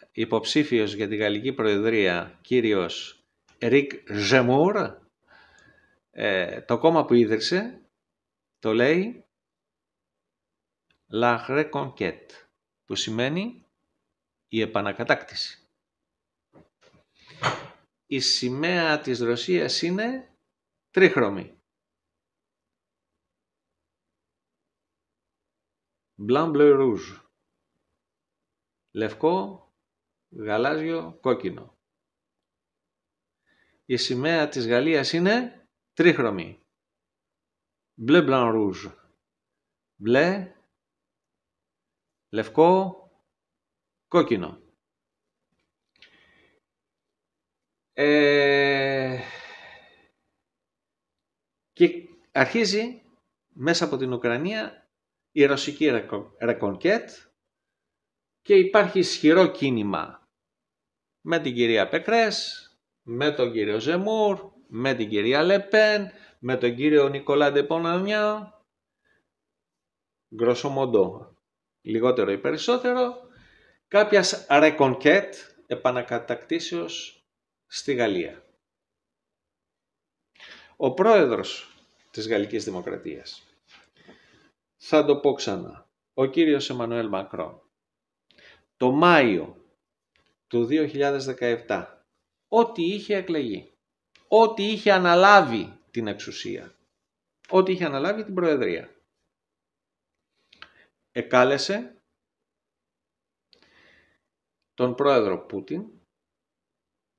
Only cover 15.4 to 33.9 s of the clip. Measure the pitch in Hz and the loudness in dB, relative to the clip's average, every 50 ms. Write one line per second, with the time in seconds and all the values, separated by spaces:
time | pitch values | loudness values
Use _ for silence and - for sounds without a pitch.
15.4 | - - - - _ _ _ _ _ _ _ _ _ _ _ _ _ _ _ _ | -12 -12 -14 -20 _ _ _ _ _ _ _ _ _ _ _ _ _ _ _ _
16.4 | _ _ _ - _ _ _ _ _ _ _ _ _ _ _ _ _ - - - | _ _ _ -20 _ _ _ _ _ _ _ _ _ _ _ _ _ -20 -14 -6
17.4 | - - - - - - - _ _ _ _ _ _ _ 143 131 - - - - | -6 -6 -6 -6 -12 -18 -20 _ _ _ _ _ _ _ -4 -2 0 -2 -2 -2
18.4 | 127 123 127 139 160 170 180 175 165 156 151 147 - 135 123 117 120 117 120 117 | -2 -4 -4 -4 -4 -2 -2 0 0 0 -2 -2 -2 -4 -4 -2 0 -2 -2 -2
19.4 | - 185 180 170 151 135 - - 165 170 185 208 220 240 262 262 - _ _ _ | -2 -2 0 0 0 -2 -2 -4 -2 -2 -2 -2 -4 -4 -6 -8 -12 _ _ _
20.4 | _ _ _ _ _ _ _ _ _ _ - 190 190 165 - 135 113 101 101 92 | _ _ _ _ _ _ _ _ _ _ 4 4 4 4 4 2 0 -2 -2 -6
21.4 | 87 - - _ _ _ _ _ _ _ _ _ _ _ _ _ _ _ _ _ | -12 -16 -20 _ _ _ _ _ _ _ _ _ _ _ _ _ _ _ _ _
22.4 | _ _ _ _ _ _ _ _ _ _ _ _ _ _ _ _ _ _ _ _ | _ _ _ _ _ _ _ _ _ _ _ _ _ _ _ _ _ _ _ _
23.4 | _ _ _ _ _ _ _ _ _ _ _ _ _ _ _ _ _ _ _ _ | _ _ _ _ _ _ _ _ _ _ _ _ _ _ _ _ _ _ _ _
24.4 | _ _ _ _ _ _ _ _ _ _ _ _ _ _ _ _ _ _ _ _ | _ _ _ _ _ _ _ _ _ _ _ _ _ _ _ _ _ _ _ _
25.4 | _ _ _ _ _ _ _ _ _ _ _ _ _ _ _ - 104 110 127 151 | _ _ _ _ _ _ _ _ _ _ _ _ _ _ _ -8 -2 0 0 0
26.4 | 165 165 147 143 147 147 139 139 135 123 104 90 - - - - _ _ _ _ | 0 0 4 6 6 6 6 6 4 2 0 -2 -6 -14 -20 -20 _ _ _ _
27.4 | _ _ _ _ _ _ _ _ _ _ _ _ _ _ _ _ _ _ _ _ | _ _ _ _ _ _ _ _ _ _ _ _ _ _ _ _ _ _ _ _
28.4 | _ _ _ _ _ _ _ _ _ _ - 104 110 104 - - 156 165 180 190 | _ _ _ _ _ _ _ _ _ _ -6 -6 -6 -6 -4 -2 -2 0 0 -2
29.4 | 196 202 190 - _ _ _ _ _ _ _ _ _ _ _ _ _ _ - - | -4 -8 -14 -20 _ _ _ _ _ _ _ _ _ _ _ _ _ _ -16 -12
30.4 | 107 107 104 110 123 143 156 156 156 165 165 165 165 165 - - - 131 117 98 | -6 -4 -2 -2 0 -2 -2 -4 -6 -6 -6 -8 -10 -12 -18 -6 -4 -4 -4 -2
31.4 | 98 90 - - - - _ _ _ _ _ _ _ _ _ _ _ _ _ _ | -4 -8 -10 -12 -16 -20 _ _ _ _ _ _ _ _ _ _ _ _ _ _
32.4 | _ _ _ _ _ _ _ _ _ _ _ _ _ _ _ _ _ _ _ _ | _ _ _ _ _ _ _ _ _ _ _ _ _ _ _ _ _ _ _ _
33.4 | _ _ _ _ _ _ _ _ _ - | _ _ _ _ _ _ _ _ _ -4